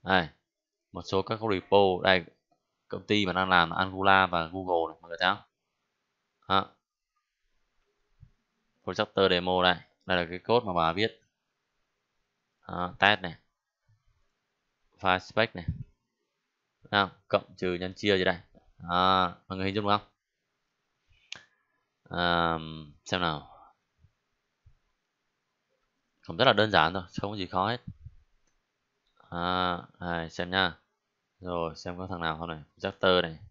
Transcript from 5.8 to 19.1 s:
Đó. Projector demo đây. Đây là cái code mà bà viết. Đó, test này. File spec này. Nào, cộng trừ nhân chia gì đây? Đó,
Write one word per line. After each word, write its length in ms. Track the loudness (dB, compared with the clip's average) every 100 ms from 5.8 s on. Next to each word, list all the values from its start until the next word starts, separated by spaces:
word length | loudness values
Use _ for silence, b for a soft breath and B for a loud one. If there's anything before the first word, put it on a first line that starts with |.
| _ _ _ _ _ _ -2
Đó. 220 | -2 -2 _ _ _ _ _ _ _ _ _ _ _ _ _ _ _ -20 _ _ _ _ _
Projector 440 | -8 -4 -2 2 4
demo 340 | 4 2 2
đây. 140 | 2 0 -6 _ -2
Đây 100 | -2
là 100 | -2
cái 80 | -8
code 280 | 0 0 2
mà 60 |
bà 200 | 0 0
viết. 280 | 0 -4 -4 _ _ _ _ _ _ _ _ _ _ _ _ _ _ -12
Đó, 260 | -8 -8 2
test 220 | 2 2
này. 160 | -4 -14 _ _ _ _ _ _ _ _ _ _ _ _ _ _ _ _
File 180 | 0 0
spec 380 | -2 -2 -2 -4
này. 80 | -8 -10 -14 _ _ _ _ _ _ _ _ _ -2
Nào, 200 | 0 0 -4 _
cộng 260 | -2 -2 -6
trừ 180 | -4
nhân 200 | -4 -6
chia 240 | -4 2 2
gì 60 |
đây? 140 | 2 0 -10 _ _ _
Đó, 560 | -2 2 4